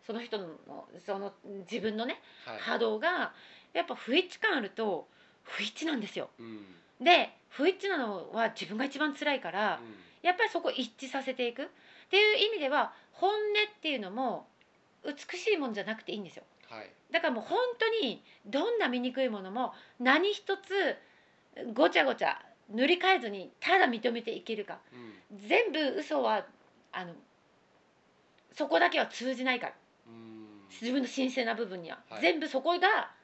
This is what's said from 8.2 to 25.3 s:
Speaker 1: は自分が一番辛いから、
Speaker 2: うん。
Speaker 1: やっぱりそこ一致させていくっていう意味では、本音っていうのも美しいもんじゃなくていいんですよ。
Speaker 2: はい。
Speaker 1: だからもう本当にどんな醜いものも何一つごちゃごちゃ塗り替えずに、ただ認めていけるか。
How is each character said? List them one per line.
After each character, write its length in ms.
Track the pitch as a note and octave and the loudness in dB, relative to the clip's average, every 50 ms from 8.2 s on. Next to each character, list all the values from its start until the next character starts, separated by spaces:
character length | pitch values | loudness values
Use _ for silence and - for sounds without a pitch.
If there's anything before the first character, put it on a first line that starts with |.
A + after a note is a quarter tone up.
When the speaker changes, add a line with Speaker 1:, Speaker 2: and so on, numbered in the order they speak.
| D#3 - - | -8 -6 -2
Speaker 1:
は 180 | A3 A3+ A3 | 0 0 0
自 160 | G#3+ - F#3+ | 0 -4 -10
分 100 | D#3+ G3 | -8 -4
が 80 | A3 C4 | -4 -4
一 140 | C#4 C#4 C#4 | -4 -2 -2
番 160 | D4+ D4+ C#4+ | -2 -2 -2
辛 200 | - D4+ D4 C#4+ | -2 -2 0 0
い 60 | B3+ | 0
か 100 | C4 B3 | -2 -4
ら、 300 | - F#3+ G#3+ G#3 F3+ - A#2+ | -2 0 0 0 0 -2 -6
Speaker 2:
う 20 | |
ん。 120 | A2+ G#2+ F#2+ - - - _ - | -14 -18 -18 -20 -20 -20 _ 0
Speaker 1:
や 100 | E4 F4+ | 0 2
っ 40 | |
ぱ 80 | F4+ A4+ | 4 2
り 60 | G#4 | 2
そ 100 | - F4 | 2 0
こ 100 | E4+ D#4+ | -2 -2
一 360 | - - B3+ A3 _ _ - | -2 -2 -4 -6 _ _ -14
致 20 | C4 | -6
さ 140 | - C#4 C4 | -6 -4 -4
せ 120 | C4 B3+ | -4 -4
て 140 | B3+ B3 A#3+ | -2 -4 -4
い 60 | A#3+ | -4
く 80 | - C#4+ F#4 - - - - - - - _ | -6 -10 -10 -10 -20 -20 -20 -20 -20 -10 _
っ 20 | |
て 60 | - | 4
い 180 | F#4+ G#4+ G#4+ G#4+ | 6 6 6 6
う 40 | F#4+ | 6
意 140 | G4 G#4+ A4+ | 4 2 2
味 40 | G4 | 0
で 80 | D4+ C4 | 0 2
は、 240 | C#4 D4 A#3 - - - - _ _ | 4 2 2 2 -2 -14 -20 _ _
本 180 | - - F#4+ | 2 2 2
音 60 | G#4 | 2
っ 440 | G#4+ G#4+ G#4+ G#4 G#4 G#4+ G#4+ G#4 _ | 2 0 2 2 2 2 0 -2 _
て 100 | - D#4+ | -4 -2
い 60 | D4 | -2
う 40 | B3 | -2
の 100 | G#3 F#3 | -4 -6
も 360 | F#3+ A#3 C4+ B3+ G3 D#3 - - _ _ _ _ _ _ _ _ _ _ _ | -4 -2 -2 -2 -2 -4 -8 -12 _ _ _ _ _ _ _ _ _ _ _
美 340 | D4 C#4+ - - - - F4+ | -8 -8 -8 -10 -10 -10 -4
し 140 | - A4+ G#4+ | 2 2 2
い 40 | |
も 120 | E4+ C#4+ B3 | 2 2 -2
ん 60 | G#3+ | -2
じ 60 | G3+ | -4
ゃ 40 | F#3+ | -4
な 120 | F#3+ A3 | -4 -6
く 60 | A3 - | -8 -6
て 100 | - - | -8 -8
い 40 | |
い 20 | G#3 | -8
ん 60 | G3+ | -8
で 60 | E3 | -10
す 60 | - | -14
よ。 80 | - - _ _ _ - - | -18 -20 _ _ _ -20 -18
Speaker 2:
は 120 | A#2+ A2 | -14 -14
い。 100 | G#2 F#2 - _ _ _ | -14 -16 -18 _ _ _
Speaker 1:
だ 100 | - E4 | -2 0
か 80 | F4 D#4+ | 0 0
ら 40 | B3+ | -2
も 60 | A3+ | -2
う 40 | G#3 | -4
本 140 | - D#4+ G#4+ B4+ B4 A#4+ - | -2 0 0 0 0 0 0
当 100 | A4+ A4+ A4 A4+ F#4 | 0 0 2 0 0
に 160 | B3 F#3 - - - - - _ | -2 -4 -6 -12 -20 -20 -20 _
ど 300 | G3+ G#3 C#4 E4 A4+ A#4+ | -4 -2 0 0 2 0
ん 20 | A4+ | 2
な 100 | F#4 B3+ | 0 0
醜 340 | B3 B3+ A#3+ B3+ B3+ C4 C4+ | 0 0 -2 -2 -2 0 -2
い 60 | B3+ | 0
も 120 | A3 G3+ | -2 -4
の 100 | F#3+ F#3+ | -8 -8
も 220 | F#3+ A#3+ B3+ - - - - - - _ | -4 -4 -4 -4 -6 -10 -20 -20 -12 _
何 340 | A#3+ B3 C4+ D#4 F4+ G4+ G#4 | 2 4 4 6 4 2 0
一 240 | - - - G4 | -2 -2 -4 -4
つ 400 | G4 - - F#4 G4+ F#4 C#4 G3 - - - _ _ _ _ _ _ _ _ - - - B3 A3 | -4 -4 -4 0 0 2 0 0 -4 -10 -20 _ _ _ _ _ _ _ _ -12 -10 -8 -8 2
ご 160 | A3+ D4+ E4+ | 4 4 4
ち 80 | E4 F4 | 6 4
ゃ 60 | D#4 | 4
ご 100 | C4+ A#3 | 4 2
ち 100 | - F3 | 0 0
ゃ 160 | D#3 - - - - - _ _ _ | 0 0 -2 -8 -20 -20 _ _ _
塗 160 | G#3 A3 B3+ | 0 2 4
り 120 | D4 F4 F4+ | 4 4 4
替 180 | F4+ F#4 F#4+ | 4 4 4
え 20 | E4+ | 4
ず 100 | A#3 A3+ | 2 -4
に、 200 | G3+ G3 F3+ F3 - _ | -8 -8 -10 -12 -16 _
た 180 | - - F4+ F#4+ | 0 2 4 6
だ 80 | - | 6
認 260 | C4 A#3 A3+ A3 B3 A#3 | 4 2 2 0 -2 -2
め 100 | A#3+ A3+ | -2 -4
て 100 | - A3+ | -6 -8
い 100 | - - | -8 -6
け 120 | - A3+ | -6 -6
る 100 | G3+ G3+ | -6 -6
か。 140 | - - - _ - - B2 B2 A2+ G#2 - - _ | -8 -10 -14 _ -20 -20 -18 -18 -18 -18 -20 -20 _